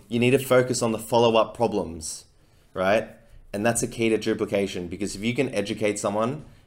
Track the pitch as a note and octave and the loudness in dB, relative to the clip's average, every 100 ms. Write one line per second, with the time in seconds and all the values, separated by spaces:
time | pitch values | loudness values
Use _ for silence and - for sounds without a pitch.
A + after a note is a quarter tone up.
0 | - A#2 B2 C3 - B2+ B2+ A#2 A#2 A2 | -4 2 4 4 4 2 4 0 -2 -2
1 | - A#2 A#2 A2 G#2+ - A2 G2 E2+ E2 | 0 4 6 4 2 0 0 0 -4 -10
2 | - - - _ _ _ _ F#2+ F#2+ A2 | -12 -14 -18 _ _ _ _ -2 2 2
3 | - - - - - G2+ A#2 A#2 B2 - | 0 -16 -20 -20 -10 -2 0 0 -4 0
4 | A2+ G#2+ A2 G#2+ G2+ G2+ G2 F#2+ F2 F#2 | 2 2 0 -2 0 0 -2 -4 -8 -6
5 | F#2+ F#2+ A2+ B2+ B2 G#2 G2+ G#2+ G#2+ G#2 | -8 -4 -4 -2 -2 -2 -4 -2 -2 -2
6 | G#2 G#2 A#2+ D3+ - - | -2 -2 -2 -4 -12 -20